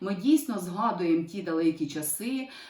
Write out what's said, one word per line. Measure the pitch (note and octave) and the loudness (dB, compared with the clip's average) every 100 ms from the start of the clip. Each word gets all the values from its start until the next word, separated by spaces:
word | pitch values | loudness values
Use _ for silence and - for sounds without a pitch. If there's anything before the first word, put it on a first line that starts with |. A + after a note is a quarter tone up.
ми | F#3+ F#3+ | -6 0
дійсно | A#3+ D4+ - G3+ | 4 4 4 -4
згадуємо | F3+ F3+ A3+ F3+ E3+ E3 | -4 0 0 2 2 2
ті | D#3+ G3+ | 0 -6
далекі | F3+ D#3+ E3 D#3 C#3+ | -2 2 2 0 -4
часи, | D#3 D3+ - A#3 C4 C4+ - | -4 -6 -4 -4 -4 -6 -12